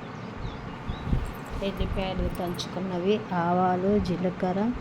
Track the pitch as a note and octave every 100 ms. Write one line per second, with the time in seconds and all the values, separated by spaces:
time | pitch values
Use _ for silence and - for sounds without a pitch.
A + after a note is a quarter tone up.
0 | - - - - - - - - - -
1 | - - - - - - G3+ F#3+ F#3 -
2 | F#3+ F3+ F3+ - F3+ F3 - F3+ F#3+ F3+
3 | F#3 G#3+ G#3+ F3+ E3+ F3+ F#3 F3+ F#3+ G#3
4 | F3+ E3+ F3+ F3 F#3 F#3+ A3 B3